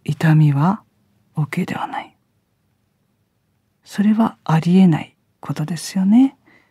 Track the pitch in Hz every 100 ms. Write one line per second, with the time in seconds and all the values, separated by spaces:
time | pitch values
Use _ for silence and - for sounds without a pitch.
0 | - 151 160 156 151 139 160 226 _ _
1 | _ _ _ - 147 - 180 - - -
2 | - _ _ _ _ _ _ _ _ _
3 | _ _ _ _ _ _ _ _ _ -
4 | 202 214 226 - - 160 170 180 190 156
5 | - _ _ _ - 147 156 170 - 190
6 | 190 226 269 - _ _ _